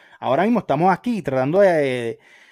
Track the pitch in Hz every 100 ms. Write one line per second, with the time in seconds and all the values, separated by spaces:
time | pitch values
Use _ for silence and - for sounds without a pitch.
0 | _ - 117 143 208 226 - 143 185 175
1 | 247 220 143 131 131 185 202 160 139 127
2 | 117 110 _ - _